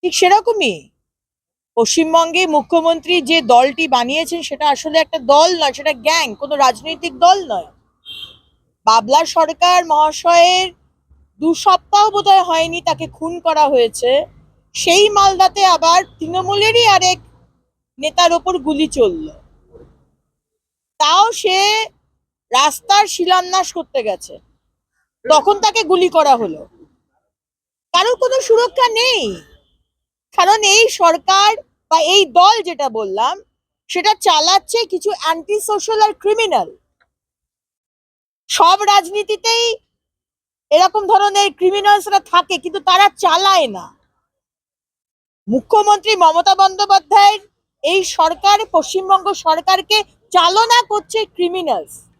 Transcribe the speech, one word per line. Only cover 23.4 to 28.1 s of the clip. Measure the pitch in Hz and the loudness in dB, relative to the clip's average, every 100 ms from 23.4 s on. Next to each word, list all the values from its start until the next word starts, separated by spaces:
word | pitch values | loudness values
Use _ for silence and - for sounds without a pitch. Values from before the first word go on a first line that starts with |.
| 359 370 349 | 0 -4 -4
করতে | 349 320 269 | -8 -8 -6
গেছে, | 214 185 - - _ _ _ _ _ _ _ _ 247 | -6 -8 -10 -20 _ _ _ _ _ _ _ _ 0
তখন | 302 381 403 | 2 2 0
তাকে | 415 440 | 0 -2
গুলি | 349 359 359 | -2 0 0
করা | 339 294 254 | 0 2 0
হলো। | 208 156 - _ _ _ _ _ _ _ _ _ _ _ _ | -2 -10 -18 _ _ _ _ _ _ _ _ _ _ _ _
কারোর | 339 415 | -2 0